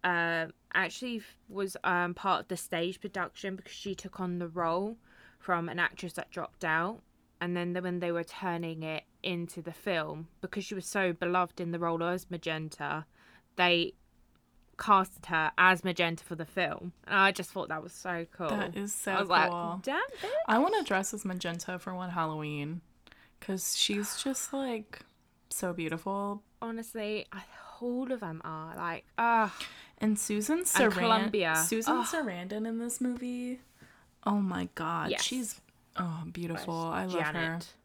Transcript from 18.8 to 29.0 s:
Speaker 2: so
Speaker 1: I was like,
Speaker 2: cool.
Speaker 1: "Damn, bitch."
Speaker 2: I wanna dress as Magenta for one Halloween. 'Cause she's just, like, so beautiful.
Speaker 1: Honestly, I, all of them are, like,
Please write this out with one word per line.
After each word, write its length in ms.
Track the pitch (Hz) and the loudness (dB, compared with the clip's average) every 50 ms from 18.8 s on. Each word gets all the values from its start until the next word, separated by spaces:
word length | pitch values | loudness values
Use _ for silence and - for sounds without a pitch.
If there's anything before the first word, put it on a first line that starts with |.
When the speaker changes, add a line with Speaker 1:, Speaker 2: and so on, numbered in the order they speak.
| 202 208 202 | -4 -4 -4
Speaker 2:
so 180 | - - 202 | -4 -2 0
Speaker 1:
I 80 | 190 190 | 0 0
was 100 | 202 185 | 2 4
like, 220 | 180 170 156 180 | 6 6 6 6
Speaker 2:
cool. 280 | 175 175 175 170 170 190 - | 2 -2 -2 -4 -4 -4 -4
Speaker 1:
"Damn, 160 | 262 277 339 466 554 539 392 | -4 -2 -2 -2 -2 -4 -8
bitch." 100 | - 403 523 605 659 - | -6 -2 0 0 2 4
Speaker 2:
I 120 | 220 226 | 4 6
wanna 240 | 285 359 427 427 320 | 6 6 4 2 2
dress 300 | - 202 190 190 - - | 2 0 0 0 0 -4
as 120 | 208 - | -6 -4
Magenta 540 | 196 185 180 - 175 170 170 - - 185 180 | -4 -4 -2 -2 -4 -4 -4 -4 -6 -6 -6
for 140 | - - 185 | -6 -8 -6
one 180 | 180 185 180 | -6 -6 -4
Halloween. 680 | 175 170 165 156 156 156 151 151 147 147 143 147 160 175 - _ _ _ _ - - - - - _ _ | -2 0 0 0 0 -2 -4 -4 -4 -4 -4 -4 -6 -8 -10 _ _ _ _ -20 -20 -20 -20 -20 _ _
'Cause 380 | - - 190 190 - - - - | -6 -4 -4 -2 -2 -2 0 2
she's 440 | - - 208 202 208 208 - - | 2 2 2 0 -2 -4 -4 -4
just, 300 | - 277 269 - - - - | -2 -2 -2 -2 -4 -4 -4
like, 480 | 269 269 262 240 220 214 - - - - _ _ _ _ _ _ _ _ _ | -2 -2 -2 -2 -4 -6 -8 -16 -18 -18 _ _ _ _ _ _ _ _ _
so 220 | - - - 180 175 | -6 -4 -2 -2 -2
beautiful. 720 | 170 165 160 160 165 - 196 196 202 202 202 202 208 - _ _ _ | -2 -2 -2 -2 -2 -4 -4 -2 -2 -2 -2 -4 -6 -10 _ _ _
Speaker 1:
Honestly, 680 | - 226 226 226 226 - - 226 214 208 214 214 - - | -8 -6 -6 -6 -8 -8 -6 -6 -4 -2 -2 -4 -4 -8
I, 120 | - 196 185 - - - - - - - | -12 -14 -14 -14 -18 -20 -18 -18 -14 -6
all 300 | 240 247 240 247 262 247 | -4 -2 0 0 0 -2
of 80 | 262 240 | -2 -2
them 220 | 214 170 160 160 - | -2 -6 -6 -6 -6
are, 320 | - 160 156 156 165 - | -8 -8 -6 -8 -10 -8
like, 300 | - 170 170 165 - | -6 -4 -4 -4 -6